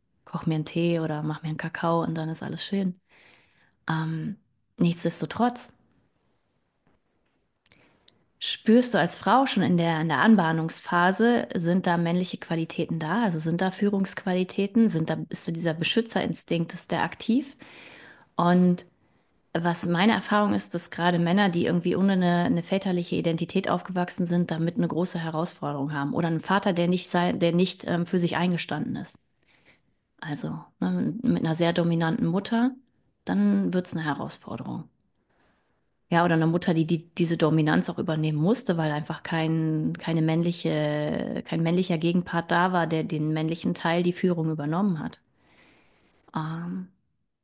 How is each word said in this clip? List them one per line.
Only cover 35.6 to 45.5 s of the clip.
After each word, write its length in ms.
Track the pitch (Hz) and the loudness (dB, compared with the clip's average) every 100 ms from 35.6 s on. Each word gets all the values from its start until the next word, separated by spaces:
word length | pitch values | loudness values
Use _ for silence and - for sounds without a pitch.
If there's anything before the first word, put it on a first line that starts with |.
| _ _ _ _ - | _ _ _ _ 0
Ja, 140 | 170 | 2
oder 100 | 175 | 4
eine 120 | 160 160 | 4 4
Mutter, 280 | 170 175 | 2 2
die, 120 | 160 160 | 0 2
die 220 | 170 - | 0 -2
diese 240 | - 170 165 | -2 -2 2
Dominanz 500 | 156 160 151 175 175 | 4 4 4 2 0
auch 100 | 165 | -4
übernehmen 400 | 175 156 156 151 | -2 -2 0 0
musste, 380 | 165 233 - 170 | 2 0 0 0
weil 140 | 156 | 0
einfach 300 | 151 151 151 | -2 -4 -10
kein, 720 | - 165 160 160 160 156 160 170 | -4 -2 0 0 0 0 -2 -4
keine 220 | - 165 | -2 0
männliche, 1200 | 160 160 170 170 165 156 151 151 151 - - - - | 2 2 0 -2 -2 0 0 -2 -2 -4 -4 -6 -4
kein 160 | 165 | -2
männlicher 340 | 165 175 185 165 | 0 2 0 0
Gegenpart 520 | 170 170 175 170 170 | 2 0 0 -4 0
da 220 | 170 185 | 0 2
war, 140 | 180 160 | 2 0
der 160 | 160 | 0
den 280 | 156 156 151 | -2 -2 -2
männlichen 400 | 156 160 170 180 | 0 -2 -2 -4
Teil 280 | 175 170 170 | -2 0 2
die 100 | 175 | 2
Führung 380 | 175 185 170 160 | 2 0 0 -2
übernommen 480 | 156 147 165 208 160 | -2 -2 0 0 -2
hat. 200 | - - _ _ _ | -6 -12 _ _ _